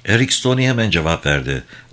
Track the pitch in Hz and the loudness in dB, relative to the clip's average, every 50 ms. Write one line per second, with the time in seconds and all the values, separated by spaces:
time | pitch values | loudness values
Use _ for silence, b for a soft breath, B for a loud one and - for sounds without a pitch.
0 | - 98 107 117 131 127 - - - 127 127 131 127 131 123 117 113 104 85 85 | -2 0 2 2 2 0 0 0 0 0 2 2 2 2 2 2 0 0 0 0
1 | 78 82 82 - - 73 73 69 64 67 69 64 - B B B B B | 0 0 -2 0 0 0 0 0 -2 -2 -4 -6 -8 B B B B B